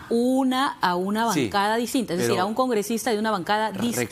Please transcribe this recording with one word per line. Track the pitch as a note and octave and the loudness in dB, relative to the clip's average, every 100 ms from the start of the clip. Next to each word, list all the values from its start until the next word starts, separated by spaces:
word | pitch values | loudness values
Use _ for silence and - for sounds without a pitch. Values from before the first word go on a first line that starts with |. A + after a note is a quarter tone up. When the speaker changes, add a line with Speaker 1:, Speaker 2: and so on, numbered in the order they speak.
| - | -2
Speaker 1:
una, | A#3 B3 C4 C4 B3+ C#4 - | 2 2 2 2 2 0 0
a | F3+ F3+ | 0 0
una | F#3+ G#3+ A#3 | 0 0 0
Speaker 2:
Sí, | F3 | 0
Speaker 1:
bancada | C3+ G3 G#3 A3+ | 0 0 0 0
distinta, | A#3+ C#4 G3+ | 0 -2 -2
es | F3 | 0
decir, | A#2 | 0
Speaker 2:
pero | A#2 | 2
Speaker 1:
a | G3 | 0
un | A3+ | 0
congresista | C4 G#3+ G3+ A3+ B3+ | 0 0 0 -2 0
de | G#3 | 0
una | A3 | 0
bancada | G3+ E3 G#3+ A3 | -2 0 0 0
distinta. | F#3+ A#3+ A#3+ A#3 | -2 -2 0 0